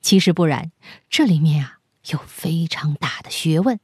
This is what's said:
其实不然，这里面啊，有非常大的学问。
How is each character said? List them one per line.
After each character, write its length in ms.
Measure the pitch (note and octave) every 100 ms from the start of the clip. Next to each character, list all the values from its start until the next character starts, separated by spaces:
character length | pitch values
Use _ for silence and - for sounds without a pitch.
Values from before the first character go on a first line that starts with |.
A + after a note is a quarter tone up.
其 180 | - F#3+
实 140 | F#3
不 120 | E3+
然， 260 | E3+ C#3 D#3+ _ - - _
这 160 | -
里 160 | C#4+ D#3+
面 240 | D#3 D3
啊， 140 | C3 - _ _ -
有 80 | D3+ -
非 400 | - E3+ E3 E3
常 280 | - D3+
大 260 | D3 - -
的 80 | -
学 300 | - D#3+ D#3
问。 180 | G#3 A3+